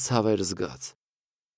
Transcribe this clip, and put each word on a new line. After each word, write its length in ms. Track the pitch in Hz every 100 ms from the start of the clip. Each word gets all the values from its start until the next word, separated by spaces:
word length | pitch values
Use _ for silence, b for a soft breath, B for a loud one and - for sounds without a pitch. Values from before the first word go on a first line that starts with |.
| -
ցավ 200 | 123 107
էր 120 | 104 92
զգաց»։ 380 | 92 90 64 - - _ _ _ _ _